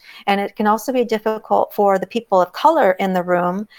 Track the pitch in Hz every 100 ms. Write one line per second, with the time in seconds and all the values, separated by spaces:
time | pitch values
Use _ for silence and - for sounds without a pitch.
0 | - - - 202 202 - 214 214 - 254
1 | 226 220 220 220 - 226 - - 202 190
2 | 190 233 226 185 175 - 294 330 214 185
3 | 196 185 180 180 175 185 214